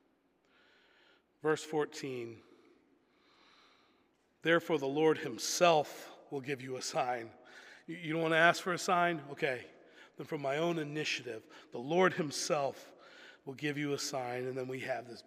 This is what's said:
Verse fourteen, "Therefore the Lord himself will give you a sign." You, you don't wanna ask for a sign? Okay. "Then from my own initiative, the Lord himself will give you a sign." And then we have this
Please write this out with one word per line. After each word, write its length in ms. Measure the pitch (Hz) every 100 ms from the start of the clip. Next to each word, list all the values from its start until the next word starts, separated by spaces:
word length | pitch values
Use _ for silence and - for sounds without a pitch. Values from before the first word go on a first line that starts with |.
| _ _ _ _ _ _ _ _ _ _ _ _ _ _
Verse 220 | 151 151
fourteen, 760 | - 156 147 - 139 123 117 113 - - _ _ _ _ _ _ _ _ _ _ _ _ _ _ _ _ _ _
"Therefore 360 | 160 170 165 156
the 80 | 135
Lord 320 | 143 160 -
himself 920 | 139 151 - - 175 170 139 - - - -
will 100 | 143
give 220 | 131 131
you 140 | 131 127
a 60 |
sign." 480 | - 160 127 123 113 113 - - - - -
You, 100 | 170
you 160 | 160
don't 80 | 160
wanna 140 | 160 160
ask 260 | 170 170
for 100 | 185
a 60 | 170
sign? 440 | - 175 175 165 143
Okay. 340 | 143 151 123 - - - - - -
"Then 100 | 147
from 140 | 156
my 160 | 139 147
own 220 | 170 165
initiative, 640 | 147 151 151 - 120 110 - - -
the 60 | 123
Lord 360 | 131 170 185
himself 760 | - 151 - - 156 135 - - - - - - -
will 80 | 143
give 240 | 127 147 143
you 160 | 143
a 60 | 139
sign." 480 | - 139 123 123 127
And 100 | 131
then 100 | 127
we 140 | 131
have 260 | 120 120 120
this 160 | 117